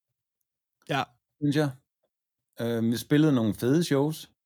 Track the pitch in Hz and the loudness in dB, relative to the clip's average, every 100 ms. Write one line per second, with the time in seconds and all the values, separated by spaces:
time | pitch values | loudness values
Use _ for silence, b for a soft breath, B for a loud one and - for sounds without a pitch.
0 | _ _ _ _ _ _ _ _ - 139 | _ _ _ _ _ _ _ _ -6 -6
1 | - _ _ - 147 143 147 131 _ _ | -6 _ _ -4 -2 0 0 -4 _ _
2 | _ _ _ _ _ - 117 117 113 120 | _ _ _ _ _ -8 -4 -2 -2 -2
3 | - 147 156 131 113 92 120 156 170 139 | 0 2 4 2 0 0 0 0 0 0
4 | 147 156 - _ | 0 -4 -14 _